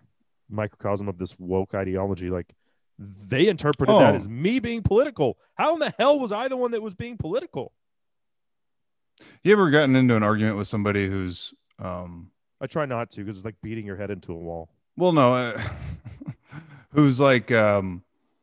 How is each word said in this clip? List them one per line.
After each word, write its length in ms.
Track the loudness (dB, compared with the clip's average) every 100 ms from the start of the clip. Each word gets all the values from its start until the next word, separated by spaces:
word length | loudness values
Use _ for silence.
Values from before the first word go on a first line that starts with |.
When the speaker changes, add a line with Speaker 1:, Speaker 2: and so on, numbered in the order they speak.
| _ _ _ _ -12
Speaker 1:
microcosm 600 | -6 -6 _ -4 -4 -4
of 80 | -8
this 200 | -10 -10
woke 340 | -4 -2 -2
ideology. 560 | -4 -4 -4 -4 -4 -6
Like, 240 | -6 -8 _ _ _ _ -20
they 500 | -20 -18 -6 2 2
interpreted 480 | 2 0 0 4 6
that 180 | 6
Speaker 2:
Oh. 20 | 4
Speaker 1:
as 140 | -2
me 300 | -4 0 0
being 220 | -2 -4
political. 560 | 0 2 2 0 -2 -2 _ -2
How 180 | 0
in 60 | 0
the 140 | -2 0
hell 180 | 2 2
was 120 | 0
I 160 | -4 -4
the 80 | -4
one 160 | -4
that 100 | -4
was 120 | -8
being 240 | -10 -12 -10
political? 560 | -6 -6 -6 -10 -12 _ _ _ _ _ _ _ _ _ _ _ _ _ _ _ -20 -4
Speaker 2:
You 80 | 2
ever 160 | 4 6
gotten 260 | 4 4 4
into 180 | 4 4
an 80 |
argument 320 | 2 2 0 -2
with 100 | -4
somebody 400 | -2 -2 0 -2
who's, 440 | -2 -6 -8 -12 -18 _ -14
um, 520 | -12 -10 -12 -16 -20 _ _ -14
Speaker 1:
I 60 | -8
try 180 | -6 -4
not 240 | -6 -8
to, 140 | -10 -12
'cause 120 | -10
it's 80 | -12
like 140 | -12
beating 240 | -10 -10 -10
your 120 | -10
head 140 | -8
into 200 | -10 -10
a 40 | -12
wall. 320 | -10 -12 -14 _ _ -2
Speaker 2:
Well, 140 | 2
no, 220 | 4 4
uh, 280 | 4 -2 -6 -8 -10 -12 -14 -16 -18 -16
<laughs> 600 | -16 _ -20 -20 -20 _
who's, 280 | 4 4 6
like, 320 | 4 4 4
um, 520 | 2 4 2 -2 -8 -14 _ _ _